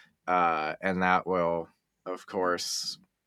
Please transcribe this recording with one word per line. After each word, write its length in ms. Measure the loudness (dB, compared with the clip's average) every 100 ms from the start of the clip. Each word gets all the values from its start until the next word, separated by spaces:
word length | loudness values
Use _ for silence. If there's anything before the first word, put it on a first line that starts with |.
| -20 _ 0
Uh, 500 | 2 4 2 -2 -2
and 220 | -2 2
that 240 | 4 2 2
will, 420 | 0 2 0 -4 _ _ _ -10
of 200 | -10 -6
course, 680 | -2 0 0 -2 -6 -6 -10 _ _